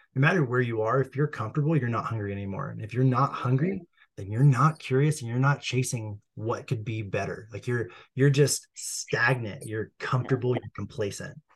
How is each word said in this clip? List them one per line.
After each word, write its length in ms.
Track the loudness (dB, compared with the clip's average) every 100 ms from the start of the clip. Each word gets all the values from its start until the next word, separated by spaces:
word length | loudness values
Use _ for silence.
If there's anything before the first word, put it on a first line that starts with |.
| _ 0
no 60 |
matter 220 | 2 4
where 180 | 2 2
you 200 | 0 0
are, 200 | 2 2
if 140 | 0 -2
you're 100 | -2
comfortable, 500 | -2 -4 -2 0 2
you're 120 | 0
not 160 | -2 -2
hungry 260 | -4 -4
anymore. 380 | -4 -6 -6 -6
And 120 | -8
if 120 | -6
you're 100 | 2
not 300 | 2 4 0
hungry, 480 | 0 0 2 2 -2 -8 _ _ -14
then 100 | -6
you're 140 | 4
not 340 | 6 6 4 0
curious 420 | 0 2 2 0
and 80 | -4
you're 100 | 0
not 220 | 2 2
chasing 580 | -2 -2 -2 -4 -6 -12 _ -8
what 320 | -6 -4 -4
could 160 | -4
be 180 | -4 -6
better. 460 | -4 -4 -4 -6 -10
Like, 140 | -10 -2
you're, 220 | -2 -2 -10 -10 2
you're 140 | 4
just 380 | 6 4 2 -6 -14
stagnant. 880 | -10 -8 -4 0 2 2 -2 -8 -6
You're 260 | -6 -6 -8
comfortable. 540 | -2 -2 2 0 2
You're 200 | -2 -4 -10
complacent. 640 | -10 -4 -4 -4 -12 -14 _